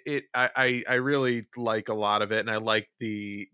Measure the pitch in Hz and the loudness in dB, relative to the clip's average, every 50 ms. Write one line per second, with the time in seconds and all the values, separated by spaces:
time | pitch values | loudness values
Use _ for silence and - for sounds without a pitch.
0 | - 147 147 135 - _ - 123 127 123 - 131 131 127 123 123 - - 127 123 | -4 -4 -4 -4 -4 _ 0 0 0 2 2 2 2 2 2 0 0 0 0 0
1 | 127 139 143 139 131 123 120 117 107 - - 123 120 113 110 110 101 - 107 107 | 2 2 2 2 2 2 0 -2 -4 -8 -10 -4 -2 -2 -2 -2 -2 -4 -2 0
2 | 104 101 104 107 104 101 110 113 104 113 110 110 110 110 110 110 107 - _ _ | 2 2 2 2 2 0 0 -2 0 -2 -2 -2 0 2 0 0 0 -4 _ _
3 | 120 110 107 104 104 101 101 101 98 - | -8 -6 -6 -6 -8 -10 -10 -12 -12 -14